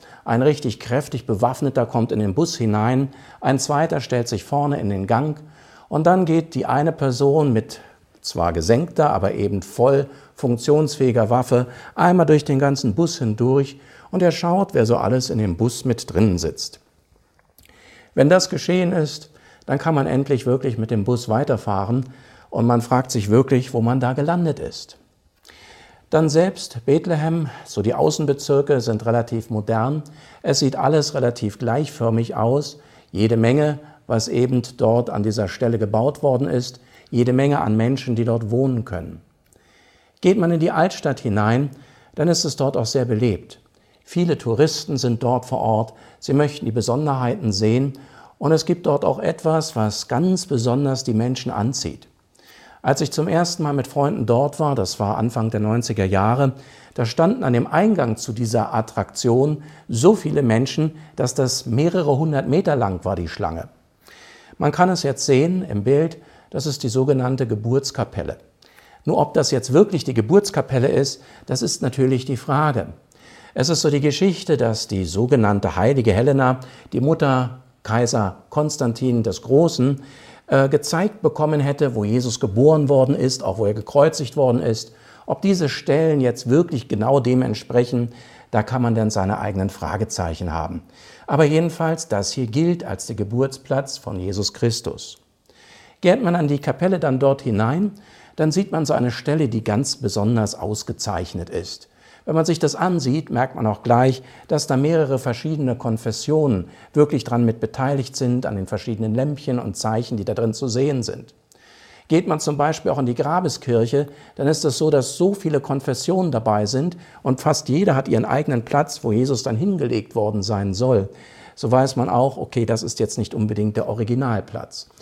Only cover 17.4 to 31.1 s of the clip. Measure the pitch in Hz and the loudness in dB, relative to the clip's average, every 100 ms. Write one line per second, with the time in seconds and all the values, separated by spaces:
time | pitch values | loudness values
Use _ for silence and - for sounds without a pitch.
17.4 | _ _ - _ - - - 143 143 180 | _ _ -20 _ -20 -20 -4 2 4 4
18.4 | 180 151 - 180 175 185 147 - - _ | 2 -4 0 0 2 0 -2 -6 -18 _
19.4 | - _ - 135 165 151 135 131 139 127 | -20 _ -4 -2 2 2 2 0 0 0
20.4 | 123 131 135 110 110 113 98 120 110 110 | 2 0 0 -4 -2 0 0 0 0 0
21.4 | 143 110 - 98 98 127 127 - - - | 2 -2 -2 -2 0 -2 -4 -12 -20 -20
22.4 | - 101 117 117 117 127 127 120 101 117 | -6 0 2 2 2 0 0 -2 2 4
23.4 | 131 127 127 120 117 131 123 131 147 175 | 4 2 0 -2 0 0 0 0 0 0
24.4 | 165 - - - - - _ _ _ _ | 0 -4 -8 -12 -18 -20 _ _ _ _
25.4 | - - - - - _ _ 156 160 160 | -20 -20 -20 -20 -20 _ _ 0 4 4
26.4 | 185 190 - 117 - 151 175 156 160 170 | 2 -2 -10 -6 0 0 2 -2 0 -2
27.4 | 139 - - - 104 - 151 151 147 139 | -4 -8 -8 -2 0 2 2 2 0 -2
28.4 | - 139 143 135 113 107 110 117 117 113 | 0 2 2 0 0 -2 0 0 -2 -6
29.4 | - 107 104 113 123 151 - - - - | -4 -4 -2 -2 -2 -4 -8 -18 -20 -8
30.4 | - 139 135 - 139 156 147 | -2 0 0 0 2 2 0